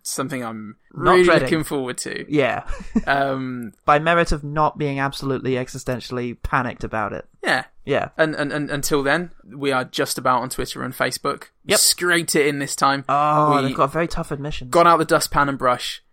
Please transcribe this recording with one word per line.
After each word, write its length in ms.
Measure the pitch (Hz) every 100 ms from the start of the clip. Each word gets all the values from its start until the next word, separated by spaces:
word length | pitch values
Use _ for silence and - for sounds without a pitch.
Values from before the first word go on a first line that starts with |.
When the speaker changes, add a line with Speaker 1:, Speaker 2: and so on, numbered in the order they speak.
Speaker 1:
something 400 | - - 131 131
I'm 320 | 117 113 107 - _
Speaker 2:
Not 180 | - 175
Speaker 1:
really 120 | 185
Speaker 2:
dreading. 180 | 180 165
Speaker 1:
looking 200 | - 165
forward 340 | 151 147 127 127
to. 260 | - - -
Speaker 2:
Yeah. 360 | 147 127 101 - - -
<laughs> 200 | 226 -
Speaker 1:
Um, 680 | 139 139 135 131 123 113 -
Speaker 2:
By 140 | - 147
merit 340 | 160 170 170
of 120 | 156
not 340 | 143 151 151 -
being 200 | 147 139
absolutely 520 | 139 135 135 131 123
existentially 880 | 127 127 131 - 123 - 123 123 113
panicked 420 | - 143 123 -
about 280 | 113 110 101
it. 140 | 98 - _
Speaker 1:
Yeah. 220 | 370 135 - -
Speaker 2:
Yeah. 260 | - 135 - -
Speaker 1:
And, 180 | 160 151
and, 160 | 143
and 180 | 151 147
until 320 | 143 - 151
then, 280 | 135 156 175 -
we 280 | - 131 143
are 120 | 131
just 340 | 127 - 139 -
about 220 | 127 127
on 60 | 127
Twitter 320 | - 123 131
and 120 | 127
Facebook. 500 | 131 127 - 139 143 - _
Speaker 2:
Yep. 140 | - 208
Speaker 1:
Scraped 560 | - - 175 170 165 165
it 100 | 143
in 120 | 143
this 160 | 135 -
time. 280 | 139 139 139
Speaker 2:
Oh, 480 | 139 151 151 151 143
Speaker 1:
We 80 | 131
Speaker 2:
they've 80 | 131
got 160 | 143
very 140 | 156 170
tough 220 | - 165
admissions. 400 | 143 143 - 123
Speaker 1:
got 160 | 170 170
out 120 | 165
the 60 |
dustpan 440 | 160 160 - 151 143
and 100 | 135
brush. 440 | 127 120 - - _